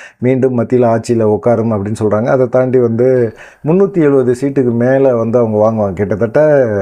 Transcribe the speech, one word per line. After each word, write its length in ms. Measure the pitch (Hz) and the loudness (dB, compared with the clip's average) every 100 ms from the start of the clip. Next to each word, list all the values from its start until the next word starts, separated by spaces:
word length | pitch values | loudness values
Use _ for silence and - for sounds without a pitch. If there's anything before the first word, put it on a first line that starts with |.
| - _ | -20 _
மீண்டும் 400 | 120 131 123 120 | -2 0 0 -2
மத்தியில 260 | 107 123 120 | -2 0 2
ஆட்சியில 380 | 113 113 117 | 0 -2 0
உட்காரும் 480 | 107 104 120 113 113 | 0 0 0 0 0
அப்படின்னு 240 | 107 98 107 | -4 -4 -4
சொல்றாங்க. 260 | 107 104 123 | -2 0 0
அதை 220 | 139 127 | 0 0
தாண்டி 320 | 127 131 127 | 0 0 0
வந்து 560 | 120 113 127 127 113 - - - | 0 0 0 2 -2 -6 -20 -10
முந்நூத்தி 340 | 143 180 196 190 | -2 0 0 0
எழுபது 380 | 151 139 123 123 | 2 2 2 0
சீட்டுக்கு 300 | 139 139 123 | -2 -2 -2
மேல 440 | 117 123 135 135 120 | 0 0 2 2 0
வந்து 220 | 113 120 | 0 0
அவங்க 200 | 113 107 | 0 0
வாங்குவாங்க. 360 | 107 110 101 | 0 0 -4
கிட்டத்தட்ட 760 | 90 101 101 113 139 151 147 120 101 | -2 -4 -2 -2 2 2 2 2 0